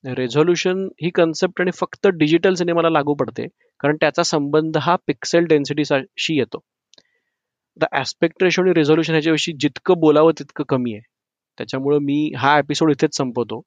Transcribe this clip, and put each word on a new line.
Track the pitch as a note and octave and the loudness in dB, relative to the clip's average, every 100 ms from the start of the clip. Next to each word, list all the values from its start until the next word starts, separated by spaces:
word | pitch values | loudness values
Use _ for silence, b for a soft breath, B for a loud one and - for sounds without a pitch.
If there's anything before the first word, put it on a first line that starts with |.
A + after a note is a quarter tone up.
रेझोल्युशन | C3+ B2+ B2+ C3+ E3 E3+ F#3 F#3 F#3+ - | -8 -6 -2 2 2 2 0 -2 -6 -6
ही | E3 | -4
कन्सेप्ट | F3 E3 D#3+ F3+ - | 0 0 0 -4 -2
आणि | F3+ | -4
फक्त | - F3+ - G3+ | -4 -10 -2 -2
डिजिटल | F3 D3+ E3+ F#3+ | 2 2 4 2
सिनेमाला | F#3 F3 E3+ E3 | 0 0 0 2
लागू | D#3+ C#3+ | 2 0
पडते, | C#3+ B2 - B2+ _ _ _ | -2 -4 -6 -12 _ _ _
कारण | C#3+ D3+ | -2 2
त्याचा | D#3 D#3 | 0 0
संबंध | E3+ D#3 C#3+ D#3 D#3+ D#3 | -2 -2 0 0 0 -2
हा | C#3+ F3 - | 0 -2 -2
पिक्सेल | D3 - E3+ | -6 0 0
डेन्सिटीशी | E3+ D#3 C#3 D3 D3 C#3 C3+ - - D#3 | 4 2 2 -4 0 -2 -4 -8 -4 -2
येतो. | A#2 - _ _ _ b b b b b _ _ _ _ | -2 -6 _ _ _ b b b b b _ _ _ _
The | - C#3+ | -4 -2
aspect | C3 - E3 - | -6 -2 -4 0
ratio | F3+ E3+ | 0 2
आणि | F#3 | 2
रेझोल्युशन | E3+ D3 D#3+ D#3+ | 2 2 2 2
ह्याच्याविषयी | D#3+ D3+ D#3 - D3 | 0 0 -2 -2 -2
जितकं | C#3+ - - F3+ | -4 -4 -2 2
बोलावं | D#3 D3 D#3+ D#3 | 4 6 4 2
तितकं | C#3 - D3 | -8 -10 -4
कमी | C3+ A#2+ | -2 -2
आहे, | G#2+ A#2 _ _ _ _ _ | -8 -14 _ _ _ _ _
त्याच्यामुळं | A2+ C3+ C#3 D3 | -10 -6 -2 0
मी | C#3+ D3 D3+ A#2+ | 0 -2 -2 -2
हा | C#3 D3 | 2 2
एपिसोड | C#3+ D3 D#3+ | 0 0 0
इथेच | C#3+ D#3 - | 2 -2 -2
संपवतो. | C3+ A#2+ A2 A#2 | -4 -4 -6 -8